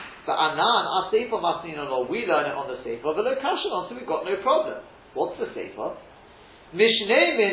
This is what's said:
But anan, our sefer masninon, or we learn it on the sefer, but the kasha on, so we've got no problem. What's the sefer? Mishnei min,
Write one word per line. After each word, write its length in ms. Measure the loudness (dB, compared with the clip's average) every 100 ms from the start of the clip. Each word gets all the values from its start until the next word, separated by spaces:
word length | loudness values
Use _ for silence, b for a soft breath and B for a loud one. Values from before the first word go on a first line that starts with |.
| -12 -10
But 120 | -4 0
anan, 460 | 2 2 4 4 2
our 240 | 0 2
sefer 240 | 0 0 0
masninon, 560 | 0 -2 -6 -8 -4
or 160 | -2 -2
we 160 | -2
learn 240 | 0 0 0
it 80 | -4
on 140 | -6
the 100 | -8
sefer, 320 | -8 -4 -2
but 80 | 0
the 160 | 0 0
kasha 320 | 0 -2 -2
on, 200 | -4 -6
so 80 | -8
we've 120 | -4
got 160 | -4
no 120 | -2 -2
problem. 400 | 2 2 2 -6 -14 -20 -10
What's 240 | -4 -4 -4
the 160 | -6
sefer? 400 | -6 -10 -8 -8 -8 -16 -20 -20 B B B -8
Mishnei 640 | 4 4 4 4 4 4 4
min, 160 | 2